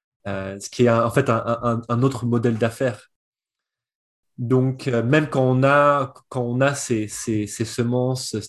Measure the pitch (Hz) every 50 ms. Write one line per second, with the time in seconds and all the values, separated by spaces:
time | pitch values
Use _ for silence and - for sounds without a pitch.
0 | _ _ _ _ - 101 98 95 95 95 95 98 - - - - 123 120 117 117
1 | 117 113 - 143 131 - 117 113 - 117 117 - 120 120 117 113 117 - 120 120
2 | 127 135 135 113 120 120 117 120 113 120 113 107 117 113 110 - 139 127 107 -
3 | - _ _ _ _ _ _ _ _ _ _ _ _ _ _ _ _ _ _ _
4 | _ _ _ _ _ _ _ - 123 117 131 127 127 135 131 131 - 139 120 117
5 | 113 120 143 156 156 139 - 135 131 127 127 127 131 135 143 147 143 147 143 143
6 | 135 131 - - _ _ - 131 123 120 120 127 135 143 139 135 - - 120 110
7 | 107 104 - - - - 110 107 104 101 - - 113 - - - 117 120 123 127
8 | 123 127 131 127 - - - 107 -